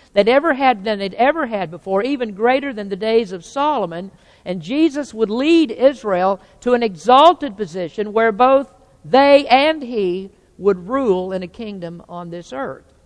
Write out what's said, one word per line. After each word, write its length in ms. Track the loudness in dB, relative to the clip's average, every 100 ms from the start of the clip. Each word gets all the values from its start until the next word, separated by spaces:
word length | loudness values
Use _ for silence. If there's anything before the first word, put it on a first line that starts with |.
| _
that 140 | 0 2
ever 280 | 2 2 2
had, 280 | 0 0
than 160 | -4 -4
it 140 | -6
ever 320 | 0 0 0 -4
had 240 | -4 -6
before, 320 | -8 -4 -2
even 320 | -2 -4 -6
greater 400 | -2 0 0 -2
than 160 | -8 -8
the 60 | -6
days 360 | 0 0 -2
of 140 | -8 -10
Solomon. 640 | -4 -2 -2 -4 -8 -14 -18 _ _ -10
And 180 | -10
Jesus 500 | -4 0 0 0 -8
would 160 | -4 -4
lead 400 | -2 2 2 2
Israel 720 | 2 0 2 -2 0 0 -2 _ _
to 120 | -2
an 80 | 0
exalted 720 | 0 -2 4 8 8 4 -2 -8
position 580 | -8 -8 -8 -6 -4
where 180 | 0 2
both 420 | 4 4 4 0 _ _ _ 0
they 400 | 4 6 4 6
and 380 | 4 4 0
he 480 | -6 -2 -2 -4 -8 _ _ -2
would 300 | -2 0 -2
rule 440 | -2 0 0 -4
in 120 | -8
a 40 | -10
kingdom 540 | -12 -14 -12 -12 -14 -16
on 220 | -14 -12
this 200 | -14 -12
earth. 400 | -10 -10 -12 _ _